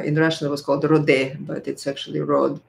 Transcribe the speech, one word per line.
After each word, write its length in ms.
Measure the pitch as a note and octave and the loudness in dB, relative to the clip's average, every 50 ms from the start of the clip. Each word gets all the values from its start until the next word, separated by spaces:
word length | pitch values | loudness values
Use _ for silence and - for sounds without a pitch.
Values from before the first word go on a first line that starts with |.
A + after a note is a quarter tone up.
| - | -2
in 120 | D3 D3 | 0 2
Russian, 300 | D#3 D#3+ D#3+ D#3+ - D3+ | 2 2 2 2 -2 -4
it 40 | C#3+ | -4
was 120 | C#3+ C#3+ | -4 -4
called 220 | C#3+ - C#3 C#3 C#3+ | -2 -2 0 0 2
Rode, 520 | D3 D#3 D3+ D3 D3 C#3+ C3 C3+ C3+ - C#3+ | 4 4 4 6 6 4 4 4 0 -4 -10
but 260 | D3 D3+ D#3 - - C#3 | -10 -8 -8 -8 -6 -8
it's 180 | C#3 - - | -8 -6 -6
actually 340 | C#3+ C#3 - - D3+ D3+ D3+ | -6 -6 -6 -8 -8 -6 -6
Rode. 400 | D3 D3 D3 C#3 C3+ C#3 C#3+ D3+ _ | -2 0 0 2 2 0 -2 -4 _